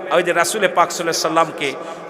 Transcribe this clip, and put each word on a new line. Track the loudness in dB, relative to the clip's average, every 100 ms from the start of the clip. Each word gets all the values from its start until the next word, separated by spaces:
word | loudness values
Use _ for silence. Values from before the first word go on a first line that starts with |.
| 0
ওই | 0
যে | 2
রাসূলে | 2 0 2 2
পাক | 4 2
সাল্লাল্লাহু | 0 -2 -2 2
আলাইহি | 2 2 0 -6
সাল্লামকে | -6 -10 -12